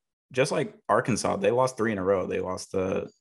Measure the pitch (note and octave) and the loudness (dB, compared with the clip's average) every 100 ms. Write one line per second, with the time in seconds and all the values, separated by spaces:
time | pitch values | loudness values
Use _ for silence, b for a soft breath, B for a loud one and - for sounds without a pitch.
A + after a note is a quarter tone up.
0 | _ _ _ A#2+ D3 F3 A#2 - - G#2+ | _ _ _ 0 0 0 -4 -6 2 2
1 | A#2 G2+ F#2+ F#2 G2 B2 B2+ - A2+ G2 | 2 0 0 0 2 2 0 0 -2 0
2 | F#2 F#2+ - F#2 F#2 F#2 - F#2+ F#2+ F#2+ | 2 0 0 -4 -4 -6 -6 -4 -2 -2
3 | - - | -6 -8